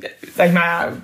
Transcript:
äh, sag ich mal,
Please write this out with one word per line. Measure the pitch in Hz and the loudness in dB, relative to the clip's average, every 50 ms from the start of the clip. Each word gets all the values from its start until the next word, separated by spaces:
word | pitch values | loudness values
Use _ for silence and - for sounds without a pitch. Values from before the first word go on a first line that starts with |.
äh, | - - - - - - - | -16 -16 -16 -16 -18 -6 0
sag | - 180 | 2 4
ich | 175 175 | 4 4
mal, | 175 170 170 170 165 151 - 123 - | 4 2 0 -2 -2 -4 -6 -8 -10